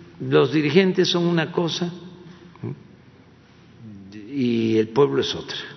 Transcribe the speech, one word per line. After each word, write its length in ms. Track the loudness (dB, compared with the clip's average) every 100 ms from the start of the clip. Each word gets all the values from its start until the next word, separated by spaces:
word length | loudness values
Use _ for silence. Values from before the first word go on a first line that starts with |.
| -20 -12
los 320 | 2 4 4
dirigentes 560 | 2 4 4 4 2 0
son 180 | 0 2
una 240 | 0 0
cosa, 420 | -2 -2 -4 -6 -8 -16 -20 -20 -20 -20 -12
¿no? 140 | -12 -12 -16 -20 -20 -20 -20 -20 -20 -20 -20 -20 -20 -18 -18 -18 -10
Y 460 | -2 0 2 2 2
el 120 | 2
pueblo 300 | 2 2 2
es 140 | -2
otra. 240 | -6 -10 -12 -14